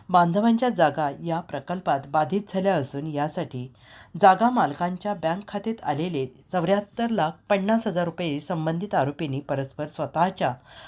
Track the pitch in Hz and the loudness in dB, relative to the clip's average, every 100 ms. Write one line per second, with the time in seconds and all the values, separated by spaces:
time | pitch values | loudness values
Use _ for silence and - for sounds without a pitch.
0 | - 180 170 190 233 226 254 175 151 147 | 2 4 4 4 4 4 2 4 2 2
1 | 143 156 170 165 - 139 - 180 175 143 | -4 -4 -4 -6 -4 -10 -8 -6 -2 -2
2 | 143 156 151 202 202 190 196 170 131 139 | 0 -2 0 -2 -4 -2 0 0 -2 -6
3 | 160 147 151 180 143 123 127 - - - | -6 -4 -4 -4 -8 -8 -12 -16 -20 -20
4 | - 170 190 185 233 247 147 139 180 180 | -16 6 8 8 4 4 0 0 -4 -2
5 | 208 196 160 185 202 202 220 226 - 143 | -6 -2 -2 -2 -6 -6 -6 -6 -4 -2
6 | 180 151 127 - - 180 165 202 202 - | -2 -2 -6 -8 -6 -2 2 0 0 -6
7 | 233 208 156 - - 202 196 226 226 175 | -2 0 -2 -4 -2 0 2 0 0 -2
8 | 175 185 170 143 - 165 156 170 202 180 | -2 -2 -4 -4 -4 -4 -2 -2 -2 0
9 | 135 143 156 135 143 135 135 - 147 - | 0 -2 -6 -6 -4 -4 -4 -8 -10 -6
10 | 139 156 185 185 147 123 - - | -6 0 -2 0 -4 -4 -14 -20